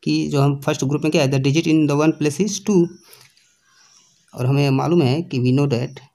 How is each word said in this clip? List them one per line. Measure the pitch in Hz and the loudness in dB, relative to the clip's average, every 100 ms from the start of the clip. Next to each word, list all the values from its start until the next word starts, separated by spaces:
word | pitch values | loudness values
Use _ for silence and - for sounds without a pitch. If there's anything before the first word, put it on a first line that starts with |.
कि | - 156 151 | -2 -2 -2
जो | 147 | 0
हम | 139 143 | 0 0
first | 143 151 | -4 -2
group | 131 147 | -2 -2
में | 156 | -2
क्या | 156 | 0
है, | 135 | 0
the | 139 135 | 0 0
digit | 139 165 | 0 2
in | 156 151 | 2 2
the | 143 | 2
one | 151 156 | 0 0
place | 147 147 | -4 -2
is | 202 196 - | -4 -4 0
two, | 196 175 - _ - - _ _ _ _ _ _ _ _ _ _ | 2 2 -2 _ -20 -20 _ _ _ _ _ _ _ _ _ _
और | - 123 | -6 -2
हमें | 139 143 | 0 2
मालूम | 135 139 175 | 0 2 2
है | 139 139 | 2 0
कि | 180 135 | -2 -2
we | 123 127 | 0 2
know | 143 | 0
that | 120 131 - - | -2 -4 -12 -20